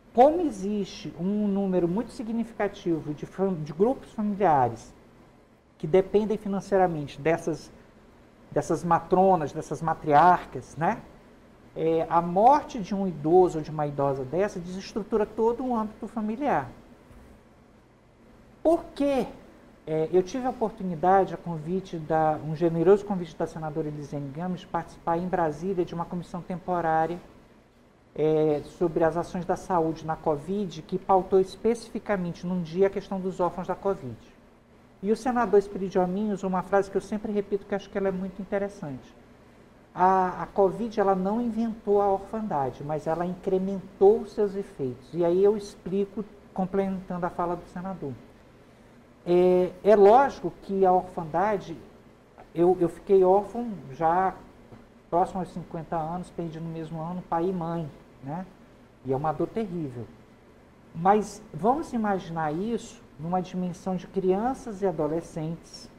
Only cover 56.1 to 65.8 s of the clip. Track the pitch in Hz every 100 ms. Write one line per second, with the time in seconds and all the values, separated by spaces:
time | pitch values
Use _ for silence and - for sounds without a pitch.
56.1 | 180 175 - 170 160 165 160 156 165 165
57.1 | 180 - 165 180 185 165 170 151 - -
58.1 | - 135 160 185 - - - - _ 127
59.1 | 131 156 151 165 226 214 175 147 123 110
60.1 | - - - - - - - - 165 180
61.1 | 214 190 - - 151 202 285 302 233 214
62.1 | 190 165 165 156 156 214 226 - - -
63.1 | - 165 185 180 185 180 170 196 185 -
64.1 | 190 185 185 240 269 240 190 190 165 151
65.1 | 160 165 170 156 165 - -